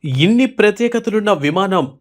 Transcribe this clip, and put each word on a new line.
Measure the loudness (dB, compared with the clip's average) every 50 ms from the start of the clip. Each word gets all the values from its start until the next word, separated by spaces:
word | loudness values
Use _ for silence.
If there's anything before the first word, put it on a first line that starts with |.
| -6
ఇన్ని | -4 0 2 2 2 4 2 2
ప్రత్యేకతలున్న | 0 0 2 2 2 2 0 -2 -2 -2 -2 -4 -2 -4 -2 0 0 -2
విమానం | 0 0 -2 0 0 -2 0 0 -2 -2 -4 -8 _